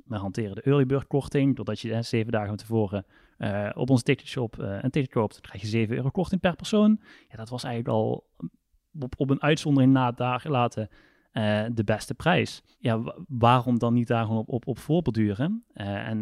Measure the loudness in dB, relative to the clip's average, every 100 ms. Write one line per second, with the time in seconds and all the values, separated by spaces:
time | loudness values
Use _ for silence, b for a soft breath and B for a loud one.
0 | -10 -6 -6 -4 -6 -4 2 4 4 0
1 | -2 -4 -2 2 2 2 -2 -6 -4 -4
2 | 0 0 0 -2 -2 -6 -2 0 0 -2
3 | -6 b b b -4 -2 -4 -4 2 2
4 | 4 0 -2 -6 -6 -6 -8 -4 -2 -2
5 | -2 0 0 -2 -16 -12 -4 0 0 -2
6 | -2 -2 -2 0 -2 -2 -2 4 4 4
7 | B B B -16 -10 -8 -6 -4 -2 0
8 | 0 -2 -8 _ -12 -12 _ _ _ -10
9 | -10 -4 -2 0 2 0 2 4 6 6
10 | 2 -2 -4 -4 -2 0 0 -2 -8 b
11 | b b b -2 0 0 0 -2 0 -2
12 | -4 -4 2 2 0 -4 -20 _ -2 -2
13 | -2 -10 -10 2 6 6 4 2 4 2
14 | 2 0 0 -2 -2 -4 -4 -8 -2 0
15 | 0 0 0 0 -2 -4 -8 -10 -6 -6
16 | -4 -4